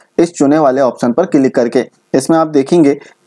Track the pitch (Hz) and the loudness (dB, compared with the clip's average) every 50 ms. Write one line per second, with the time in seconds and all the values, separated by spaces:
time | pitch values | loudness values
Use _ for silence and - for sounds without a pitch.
0 | _ _ _ - 170 170 - - 147 135 147 160 156 135 127 135 139 120 117 - | _ _ _ -2 -2 0 0 -2 0 0 2 2 2 2 2 2 0 -2 -2 -2
1 | - 123 120 160 180 175 - 147 131 127 - 135 120 120 - 131 - - _ _ | -4 -2 -2 -2 -2 0 0 0 0 0 0 0 -2 0 0 -2 -4 -4 _ _
2 | _ _ - 135 - - 165 160 160 156 151 143 135 - 175 175 156 139 143 143 | _ _ -4 -2 0 0 0 0 0 0 0 -2 0 0 2 2 2 2 0 -2
3 | - - - _ - | -6 -16 -20 _ 0